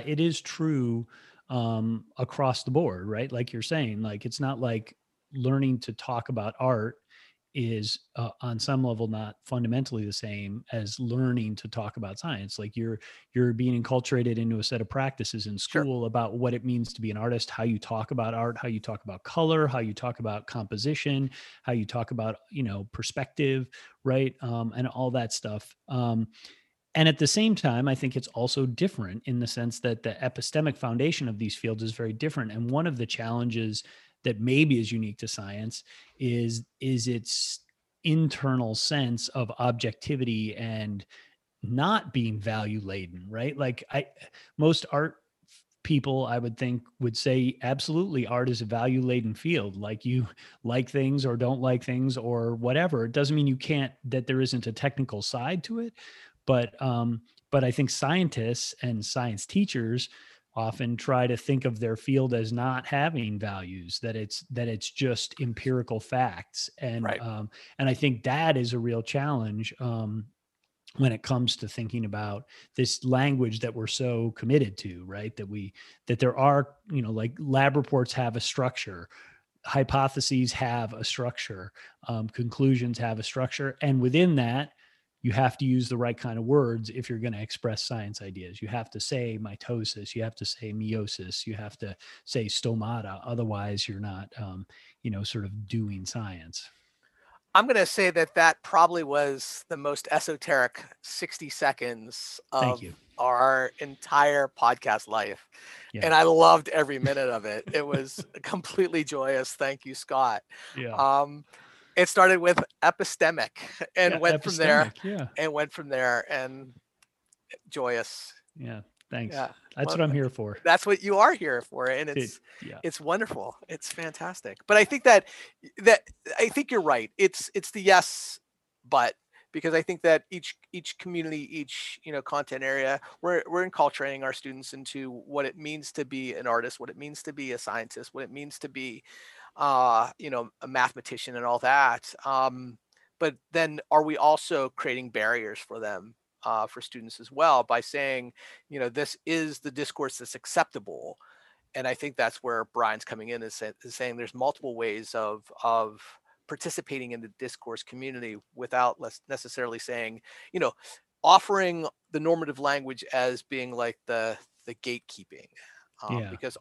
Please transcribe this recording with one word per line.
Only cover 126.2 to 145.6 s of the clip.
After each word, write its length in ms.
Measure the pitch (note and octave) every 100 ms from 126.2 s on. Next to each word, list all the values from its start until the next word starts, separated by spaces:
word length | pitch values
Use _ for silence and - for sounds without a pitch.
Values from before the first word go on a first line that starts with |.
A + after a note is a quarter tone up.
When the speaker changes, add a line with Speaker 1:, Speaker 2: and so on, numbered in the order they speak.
| - -
Speaker 2:
I 100 | A#3
think 220 | - C#4+
you're 120 | A#3
right. 280 | D#3 B2 A2 -
It's, 340 | F#3+ - -
it's 160 | G3+ -
the 100 | G#3+
yes, 580 | F#3+ F#3 - - - - _ _ _ _ B2
but, 260 | C#3 A#2+ - _ _ _
because 220 | D#3 E3
I 80 | E3
think 200 | D#3+ F3
that 220 | E3+ D#3 -
each, 260 | F3+ - - _
each 260 | F3 - -
community, 500 | F#3 F3 D#3+ D#3 C#3+ D#3
each, 420 | C#3+ - - -
you 100 | D#3+
know, 100 | C#3+
content 400 | - C#3+ C#3+ C3
area, 380 | C3+ C3+ C3 C#3 - -
we're, 200 | E3+ E3+ -
we're 200 | E3+ F#3
enculturating 540 | - D3 - C#3 C3+
our 100 | C3+
students 400 | C3 C3+ C3 C3+
into 380 | C3+ C3+ C#3 C3 B2 -
what 200 | C#3+ C3+
it 100 | E3+
means 340 | D3+ D3+ C#3+
to 120 | -
be 300 | C3 C3 B2+
an 120 | F2+ B2
artist, 320 | A#2 A#2+ -
what 120 | B2
it 80 | -
means 240 | D3 D3+
to 100 | -
be 200 | C#3+ C3+
a 60 | A#2+
scientist, 520 | - A#2 A2+ - A#2+
what 120 | C3
it 80 | A#2+
means 260 | C3+ D3 -
to 100 | C#3+
be, 340 | C3 C3 A2 - - - - - -
uh, 540 | D3 C3 B2+ A2+ A#2+ -
you 120 | D3
know, 200 | B2+ A#2 _
a 80 | C3
mathematician 680 | C3 B2 C3 - B2 - B2
and 100 | A#2+
all 120 | A#2+
that. 520 | B2+ C#3 C3 A#2+ - -
Um, 540 | C#3 C3+ C3 B2+ B2+ A#2+ _ _ _ -
but 160 | D#3+ B2+ _
then 280 | E3 D#3+ D3+ -
are 120 | D3+
we 140 | D#3 D3+
also 520 | D3 D3+ - D#3 C3
creating 400 | - D3 B2 B2
barriers 480 | A2 G#2+ A#2+ G#2+
for 220 | A2